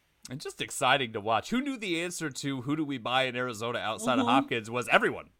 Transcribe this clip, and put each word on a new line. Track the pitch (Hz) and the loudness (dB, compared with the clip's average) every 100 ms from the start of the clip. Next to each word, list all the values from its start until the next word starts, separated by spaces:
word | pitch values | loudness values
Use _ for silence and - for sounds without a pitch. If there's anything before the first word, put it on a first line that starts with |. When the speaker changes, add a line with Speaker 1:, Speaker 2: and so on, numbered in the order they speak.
| _ _ - | _ _ -12
Speaker 1:
And | 131 | -10
just | 392 - | -10 -8
exciting | 110 - 127 139 123 | -6 0 4 4 2
to | 110 | -2
watch. | 101 110 - | 2 2 2
Who | 240 | -2
knew | 285 262 | -2 -4
the | 202 165 | -4 -2
answer | 180 175 160 | -2 -4 -6
to | 127 143 135 | -4 -4 -4
who | 120 151 | -2 -2
do | |
we | 147 135 | -2 -4
buy | 113 127 131 | 0 2 2
in | 123 | 0
Arizona | 127 110 117 117 | -4 -2 -4 -2
outside | 95 110 117 | -2 -2 2
Speaker 2:
Mm-hmm. | 120 | 2
Speaker 1:
of | 117 | 6
Hopkins | 131 139 120 110 | 4 4 -2 -2
was | 120 113 | -4 2
everyone. | 160 220 98 - _ | 4 4 -2 -10 _